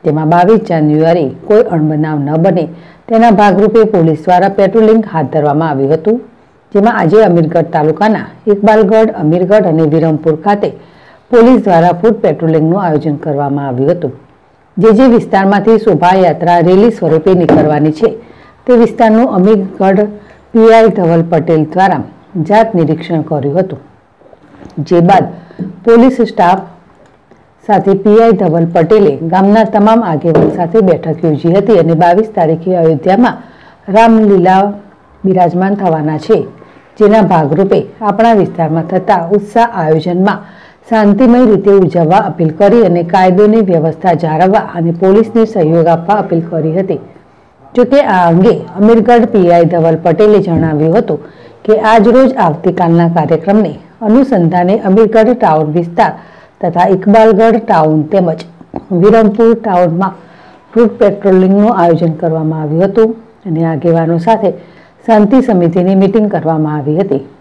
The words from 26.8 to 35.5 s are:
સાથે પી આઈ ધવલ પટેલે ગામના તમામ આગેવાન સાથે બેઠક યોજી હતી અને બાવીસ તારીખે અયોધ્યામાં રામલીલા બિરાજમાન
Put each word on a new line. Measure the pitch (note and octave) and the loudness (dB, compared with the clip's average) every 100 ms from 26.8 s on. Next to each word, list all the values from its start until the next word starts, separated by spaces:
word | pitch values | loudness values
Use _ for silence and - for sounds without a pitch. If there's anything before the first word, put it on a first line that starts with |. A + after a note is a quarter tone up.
| _ _ _ _ _ _ _ _ - | _ _ _ _ _ _ _ _ -2
સાથે | G3 G3 | -2 0
પી | F#3+ G#3 G#3+ | 0 2 4
આઈ | A3+ | 4
ધવલ | G3 F#3 E3 | 2 0 0
પટેલે | E3+ F3 D#3+ G#3+ F#3+ C3+ | 0 -2 2 2 2 -2
ગામના | E3 F#3 G3 G#3+ | -4 0 2 2
તમામ | G3 G#3 G#3 A3+ | 0 0 2 2
આગેવાન | G#3 D3+ E3+ D#3 D3+ | 0 -4 0 0 0
સાથે | - E3+ A3 | -2 -2 0
બેઠક | F#3 D#3 D#3+ D#3 | 0 -2 -4 -4
યોજી | E3+ C#3+ E3+ | -2 -2 0
હતી | F#3 - G3+ | 0 2 2
અને | D#3+ | 2
બાવીસ | E3 F3 F3 A3 | 2 2 2 -2
તારીખે | - D#3+ E3 F3+ F3+ | -2 -2 -2 -4 0
અયોધ્યામાં | E3 D#3 F#3 G3 A#3+ - - - - _ - | 0 0 0 2 0 -2 -18 -20 -20 _ -2
રામલીલા | G3+ A3+ A3+ G#3+ G3 F3+ F#3+ G3+ G3+ - _ _ _ | 2 4 4 4 2 2 2 0 -6 -18 _ _ _
બિરાજમાન | F#3+ F#3 F3 | -2 0 0